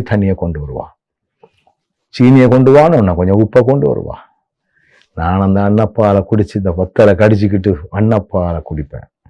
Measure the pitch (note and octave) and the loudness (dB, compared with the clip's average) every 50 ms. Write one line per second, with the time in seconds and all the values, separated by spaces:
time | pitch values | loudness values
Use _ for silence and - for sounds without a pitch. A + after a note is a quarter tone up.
0 | A#2+ - A2+ G#2 G2 F#2+ F#2 - - E2+ D#2+ D2+ D2 C2+ C2 - - - _ _ | 2 0 -2 -2 -2 -2 -4 -4 -6 -8 -8 -8 -10 -12 -12 -14 -14 -16 _ _
1 | _ _ _ _ _ _ _ _ _ _ _ _ _ _ _ _ _ _ _ _ | _ _ _ _ _ _ _ _ _ _ _ _ _ _ _ _ _ _ _ _
2 | _ _ - - B2 B2+ C3+ C3 B2+ A#2 B2+ C3 B2+ C3 C3+ D3 D3+ E3+ E3 B2+ | _ _ -2 0 4 4 6 6 6 4 4 4 4 4 6 4 4 4 2 2
3 | G#2 F#2 F2 E2+ F#2 F#2+ G2 G#2 A2 G#2 - B2+ A#2 B2 C#3 C#3+ D3 - A2+ - | 0 0 0 -2 -2 0 0 0 0 2 2 0 2 2 0 0 -2 -2 -4 -6
4 | - - - - - _ _ _ _ _ _ _ _ _ _ _ _ _ _ _ | -8 -12 -14 -18 -20 _ _ _ _ _ _ _ _ _ _ _ _ _ _ _
5 | _ _ _ E2+ E2 F2 F#2 F#2+ G2 G2 F#2+ G2 G2+ G2+ G#2 G#2 - - - A#2 | _ _ _ -6 -4 -2 -2 0 0 0 0 0 0 0 0 0 0 -2 -2 -2
6 | G#2+ G2+ G2+ G2 F#2+ - A2+ G#2+ G2 - - G#2 F#2+ F#2 E2+ F#2+ F2+ - - - | 0 2 2 0 0 0 -2 -2 -2 -4 -6 -6 -6 -6 -4 -4 -6 -4 0 2
7 | A2 G#2 F#2+ - G#2+ G#2+ G#2+ G2 G#2 G2 G#2 G2 F#2 G#2 F2+ C#2+ - - - G2+ | 2 4 4 2 2 2 2 0 0 -2 -2 -2 -2 -2 -4 -4 -8 -10 -6 -2
8 | G#2+ A2 A2+ G#2 F#2+ - - F#2 F2 F2 E2+ D#2 - - D#2 D2+ D2 - - - | -2 0 0 -2 -4 -4 -6 -4 -4 -4 -6 -8 -10 -10 -12 -12 -12 -12 -16 -20
9 | - _ _ _ _ _ | -20 _ _ _ _ _